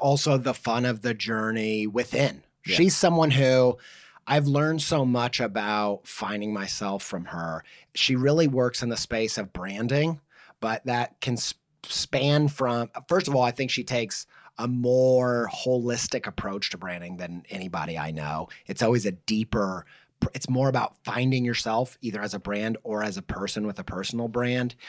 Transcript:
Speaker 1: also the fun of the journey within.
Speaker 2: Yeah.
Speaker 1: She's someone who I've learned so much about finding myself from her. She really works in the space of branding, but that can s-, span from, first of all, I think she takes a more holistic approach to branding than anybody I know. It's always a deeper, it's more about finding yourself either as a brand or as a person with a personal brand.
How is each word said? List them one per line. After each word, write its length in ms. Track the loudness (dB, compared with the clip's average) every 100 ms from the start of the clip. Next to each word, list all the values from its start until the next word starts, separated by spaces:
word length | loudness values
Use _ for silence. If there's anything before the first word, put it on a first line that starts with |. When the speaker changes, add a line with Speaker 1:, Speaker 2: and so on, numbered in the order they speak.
Speaker 1:
also 360 | 2 2 4 2
the 160 | 2
fun 320 | -2 -2 0 0
of 160 | -2
the 120 | -4
journey 760 | -4 -4 -2 -2 -2 0 0 0
within. 560 | -2 -2 0 0 -2 -16 _ -2
Speaker 2:
Yeah. 100 | 4
Speaker 1:
She's 200 | 4 6
someone 340 | 4 6 4
who 460 | 6 6 6 4 2 -6 -20 -20 -14 0
I've 200 | 2 4
learned 340 | 2 2 0
so 240 | 0 2 2
much 340 | 2 0 -2
about 640 | -2 -2 0 0 0 -2 -8
finding 480 | -8 -6 -4 -4
myself 480 | -4 -4 -6 -4 -4
from 220 | -6 -8 -8
her. 380 | -8 -6 -8 -10 -20 _ -2
She 200 | 0 2
really 320 | 4 4 4
works 360 | 4 2 0
in 60 | -4
the 80 | -4
space 400 | -4 -2 -2 -4
of 160 | -8
branding, 640 | -8 -8 -4 0 2 2 -2 _ _ -20 _
but 260 | -2 -2 0
that 360 | 0 -2 _
can 140 | -4 -2
s-, 180 | -4 -8 _ _ -8
span 640 | -6 -2 0 4 4 2
from, 400 | 0 0 0 -4 -8 0
first 200 | 0 2
of 80 | 2
all, 80 |
I 80 | 2
think 200 | 0 -2
she 120 | -4
takes 420 | -2 -2 -2 -6 -12 -20 -18 -6
a 100 | -4
more 840 | 0 4 6 6 6 4 2 -2
holistic 760 | -2 0 0 0 -2 -2 -4 -6
approach 420 | -6 -6 -6 -6
to 80 | -8
branding 400 | -8 -10 -10 -10
than 260 | -10 -10 -12
anybody 480 | -10 -6 -6 -6 -6
I 140 | -6
know. 380 | -6 -6 -6 -8 -12 -10
It's 160 | 0
always 220 | 2 4 0
a 60 |
deeper, 760 | -4 -2 -2 0 0 0 -4 -10 -20 _ _ -4
it's 160 | -2 -2
more 200 | 2 2
about 260 | 2 -2 -6
finding 400 | -8 0 2 2
yourself 540 | 0 -2 0 0 -2 -6
either 200 | -8 -6
as 120 | -6
a 60 | -6
brand 380 | -4 -2 -2 -4
or 200 | -4 -4
as 140 | -4 -6
a 40 |
person 460 | -8 -6 -4 -4 -4
with 120 | -6
a 40 |
personal 440 | -8 -8 -6 -4 -4
brand. 480 | -2 0 0 -2 -6